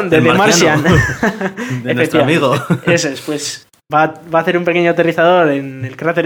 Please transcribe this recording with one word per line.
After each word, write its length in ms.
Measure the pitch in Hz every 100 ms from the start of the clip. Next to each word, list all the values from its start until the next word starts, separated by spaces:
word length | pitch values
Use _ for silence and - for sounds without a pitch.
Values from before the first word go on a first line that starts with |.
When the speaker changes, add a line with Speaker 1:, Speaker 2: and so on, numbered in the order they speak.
Speaker 1:
De, 60 | 190
Speaker 2:
del 140 | 156 160
Speaker 1:
de 80 |
Speaker 2:
marciano. 500 | - 208 170 165 151
Speaker 1:
Martian. 720 | 156 175 - - 220 - 190 208
Speaker 2:
<laughs> 280 | 240 127
De 100 | 123 -
nuestro 240 | 160 156
Speaker 1:
Efectivamente. 260 | 139 160 139
Speaker 2:
amigo. 100 | 131 - 151 170
Speaker 1:
Eso 220 | 170 151
es, 140 | 131
pues... 460 | - 147 - - _ _ -
Va, 220 | 151 156 - 170
va 60 | 165
a 20 |
hacer 160 | 160 175
un 80 | 175
pequeño 260 | 175 170
aterrizador 580 | 165 165 165 170 180 156
en 360 | 139 139 131 127
el 100 | 135
cráter 300 | 156 170